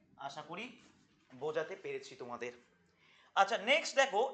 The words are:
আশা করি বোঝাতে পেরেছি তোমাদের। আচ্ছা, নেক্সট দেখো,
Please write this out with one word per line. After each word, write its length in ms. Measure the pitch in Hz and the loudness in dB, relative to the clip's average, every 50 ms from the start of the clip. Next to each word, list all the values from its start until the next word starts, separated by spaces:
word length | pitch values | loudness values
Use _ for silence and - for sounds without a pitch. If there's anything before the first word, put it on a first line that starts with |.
| _ _ _ - 135 139 | _ _ _ -10 -10 -10
আশা 140 | - 151 | -10 -10
করি 240 | 151 151 165 185 226 262 - - - - - _ _ _ _ _ _ _ - 123 135 | -10 -10 -10 -10 -10 -10 -14 -18 -20 -20 -20 _ _ _ _ _ _ _ -14 -6 -6
বোঝাতে 320 | 156 156 165 156 160 190 190 - | -2 -2 -2 -2 -4 -6 -10 -8
পেরেছি 320 | 143 139 135 131 - 135 | -8 -8 -8 -8 -10 -14
তোমাদের। 380 | - 131 123 120 117 120 123 120 - - _ _ _ _ _ _ _ _ _ - - - - _ | -12 -10 -10 -8 -6 -8 -8 -8 -12 -20 _ _ _ _ _ _ _ _ _ -20 -20 -20 -2 _
আচ্ছা, 220 | 185 196 190 233 196 190 226 | 4 4 4 4 0 2 4
নেক্সট 220 | 277 320 - - - 262 | 4 4 4 2 4 4
দেখো, 200 | 269 - 185 202 247 - | 4 4 4 2 0 0